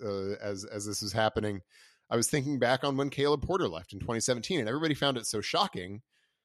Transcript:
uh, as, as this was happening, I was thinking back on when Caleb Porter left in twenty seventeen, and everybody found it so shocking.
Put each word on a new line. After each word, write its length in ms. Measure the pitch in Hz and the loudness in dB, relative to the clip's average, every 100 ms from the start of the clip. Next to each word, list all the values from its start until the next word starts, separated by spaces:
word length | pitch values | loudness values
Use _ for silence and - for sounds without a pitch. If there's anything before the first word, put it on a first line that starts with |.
uh, 320 | 110 98 98 101 | -4 -2 -2 -4
as, 260 | 104 98 107 | -6 -6 -8
as 200 | 107 104 | -8 -6
this 160 | 98 | -4
was 120 | 104 | -2
happening, 480 | 110 110 110 107 98 - - - _ _ | 2 2 2 0 -4 -10 -20 -20 _ _
I 80 | 117 | 0
was 140 | 113 | 2
thinking 300 | 151 135 135 | 0 0 2
back 240 | 120 127 | 4 4
on 120 | 143 135 | 2 0
when 140 | 139 | 0
Caleb 320 | 139 143 147 | 2 2 2
Porter 240 | - 185 120 | 2 0 0
left 240 | 80 90 | -2 -10
in 80 | 98 | -8
twenty 200 | - 113 | -4 0
seventeen, 400 | 117 123 - 180 | 0 0 0 0
and 100 | 107 | 0
everybody 240 | 143 160 | 0 0
found 240 | 139 143 123 | 2 2 0
it 80 | 107 | -2
so 160 | 107 | -4
shocking. 600 | - 165 196 - 92 104 - _ _ _ | 0 2 2 -2 -8 -10 -14 _ _ _